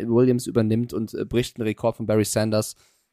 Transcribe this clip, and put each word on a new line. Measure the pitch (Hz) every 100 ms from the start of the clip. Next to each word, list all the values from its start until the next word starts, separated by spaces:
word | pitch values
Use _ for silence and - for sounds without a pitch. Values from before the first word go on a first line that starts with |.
| 117
Williams | 117 127 123 -
übernimmt | 120 110 113 120
und, | 110 110
äh, | - -
bricht | 117 117 -
einen | 110
Rekord | 107 117 -
von | 107
Barry | 107
Sanders. | 101 110 110 107 - - _ _ _